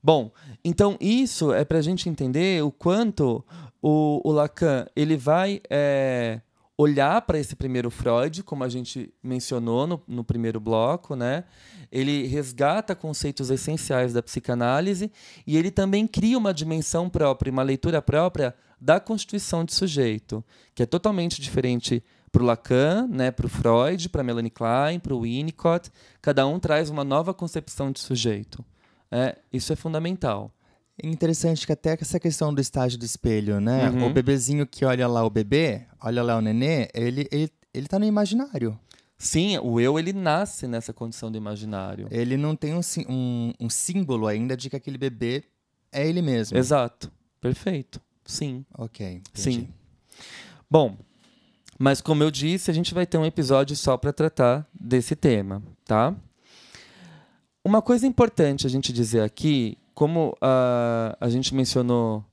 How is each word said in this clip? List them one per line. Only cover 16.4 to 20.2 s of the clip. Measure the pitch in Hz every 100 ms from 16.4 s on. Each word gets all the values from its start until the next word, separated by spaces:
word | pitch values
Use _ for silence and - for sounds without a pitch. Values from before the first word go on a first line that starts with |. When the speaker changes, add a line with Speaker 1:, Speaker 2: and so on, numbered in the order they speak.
| 208
Speaker 1:
dimensão | 160 156 160 147 165 175
própria, | - 147 131 135
uma | 131
leitura | 135 135 170 160
própria | - 147 180 160 127 - _ _
da | 127 180
constituição | - 220 - 208 - 170
de | 165
sujeito, | - 190 143 120 107